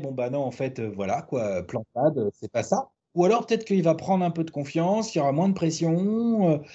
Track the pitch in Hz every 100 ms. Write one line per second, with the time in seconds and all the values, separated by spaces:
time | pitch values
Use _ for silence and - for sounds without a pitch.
0 | 139 131 123 143 135 - 135 127 110 98
1 | 95 120 - 131 107 92 85 120 113 120
2 | 147 139 104 - 110 117 110 202 - _
3 | _ 170 180 233 226 226 226 196 165 160
4 | - 190 175 165 160 147 139 165 170 214
5 | 214 165 143 143 190 190 165 160 165 165
6 | 202 220 233 220 180 147 -